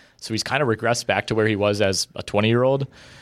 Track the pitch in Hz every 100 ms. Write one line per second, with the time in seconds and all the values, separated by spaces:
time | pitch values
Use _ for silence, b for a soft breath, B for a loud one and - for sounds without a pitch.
0 | B B - 110 - 131 135 110 117 120
1 | - 101 - 110 107 104 104 104 101 92
2 | - - - 101 107 120 131 135 135 B
3 | B B